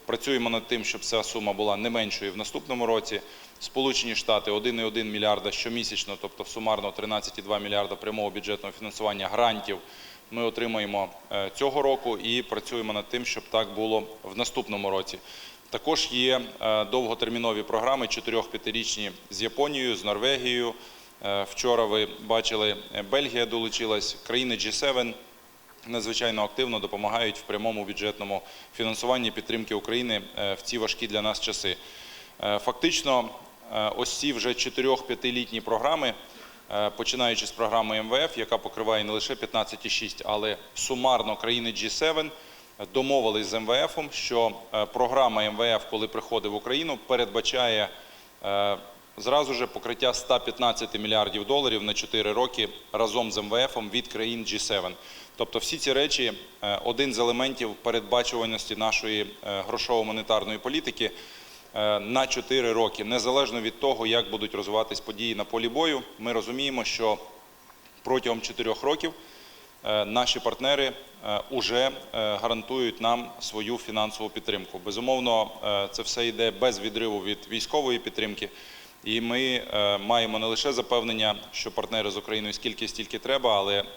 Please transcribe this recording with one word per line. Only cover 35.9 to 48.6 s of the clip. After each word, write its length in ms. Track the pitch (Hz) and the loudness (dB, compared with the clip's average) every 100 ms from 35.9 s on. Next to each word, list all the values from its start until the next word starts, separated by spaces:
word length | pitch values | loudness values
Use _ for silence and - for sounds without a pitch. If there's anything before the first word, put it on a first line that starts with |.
| 160 131 110 - - - - - | 2 0 -2 -8 -18 -20 -20 -6
е, 180 | 101 104 | 0 0
починаючи 560 | 104 117 127 120 110 104 | 0 -2 2 2 2 -2
з 40 | |
програми 480 | - 113 113 107 110 | 0 2 4 2 0
М 100 | 110 | 2
В 60 | |
Ф, 240 | 123 165 - | 2 2 -2
яка 200 | 110 113 | 0 0
покриває 460 | - - 110 110 | 0 -2 2 2
не 80 | 107 | 2
лише 220 | 107 - | 0 -2
п'ятнадцять 520 | 131 107 117 104 110 110 | -4 -2 -2 -2 -4 -4
і 40 | |
шість, 320 | - 107 - | -2 -2 -6
але 320 | - 107 110 101 - | -2 0 0 -2 -6
сумарно 640 | - - 127 127 123 110 107 | -6 -2 2 4 4 2 -2
країни 340 | 113 120 117 | 0 0 0
G 140 | 98 | -2
seven 460 | 107 - 156 156 151 - - - - - 101 | -4 0 2 2 -2 -6 -18 -20 -20 -14 -4
домовились 520 | 135 135 139 113 107 110 | 0 4 4 4 2 0
з 80 | |
М 120 | 110 110 | -2 2
В 40 | |
Ф, 280 | 123 160 - 147 | 2 2 -2 -6
що, 400 | - - 120 113 107 - | -4 0 2 2 0 -4
е, 120 | 110 104 | 0 0
програма 580 | 123 123 131 127 110 | 2 4 6 4 4
М 120 | 107 107 | 2 2
В 200 | 117 110 | 2 2
Ф, 60 | - | 0
коли 180 | 110 107 | -4 -2
приходить 440 | 113 - 113 104 | -4 -2 -2 0
в 20 | |
Україну, 440 | 104 120 135 165 127 - | -2 -2 -2 -2 -4 0
передбачає, 800 | 127 117 110 107 131 123 110 101 - - - - - | 2 2 0 0 2 4 4 2 -4 -18 -20 -20 -10
е, 320 | 98 101 | -2 2